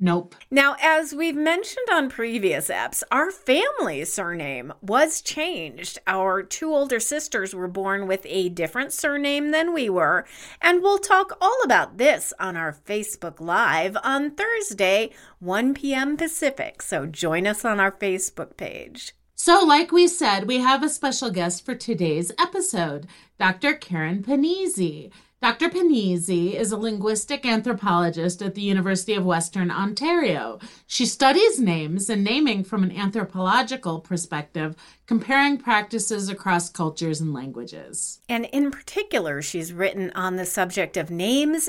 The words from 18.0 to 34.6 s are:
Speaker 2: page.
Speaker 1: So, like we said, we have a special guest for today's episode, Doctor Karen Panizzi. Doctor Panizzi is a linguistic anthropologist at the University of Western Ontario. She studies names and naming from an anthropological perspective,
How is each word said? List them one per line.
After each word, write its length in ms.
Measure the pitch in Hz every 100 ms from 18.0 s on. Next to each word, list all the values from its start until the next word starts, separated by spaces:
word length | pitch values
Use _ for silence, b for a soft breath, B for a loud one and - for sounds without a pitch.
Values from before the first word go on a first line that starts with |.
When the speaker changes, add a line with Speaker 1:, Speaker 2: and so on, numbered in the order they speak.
| 196 190 - - 147 -
Speaker 2:
page. 560 | - - - 247 - - _
Speaker 1:
So, 300 | - - 349
like 260 | 339 294 339
we 160 | 349 349
said, 400 | 349 254 196 196
we 120 | 254
have 240 | 254 269
a 80 | 294
special 400 | - 277 - 240
guest 340 | 180 175 180
for 100 | -
today's 560 | 247 - 180 170 156 175 -
episode, 680 | 359 381 - 196 160 143 160 B B -
Doctor 340 | 190 185 285
Karen 500 | 302 - 170 156 196
Panizzi. 880 | 202 277 311 381 370 - 170 151 214 b b b
Doctor 300 | 233 233 339
Panizzi 800 | 349 349 254 190 175 175 175 175
is 200 | - 214
a 40 | 208
linguistic 680 | 220 208 208 214 - 294 247
anthropologist 960 | 220 226 196 202 175 170 165 175 180
at 120 | 196
the 60 | 196
University 540 | 202 190 185 185 -
of 100 | 202
Western 460 | 185 170 170 196 175
Ontario. 880 | 139 202 208 302 349 247 147 113 107 233 B B
She 200 | - 247
studies 520 | - 269 302 440 427
names 520 | 208 165 151 185 196
and 120 | 214
naming 420 | 202 269 294 202
from 180 | 185 214
an 120 | 185
anthropological 1080 | 190 196 220 190 185 185 233 226 254 180 160
perspective, 760 | - 175 - 151 147 160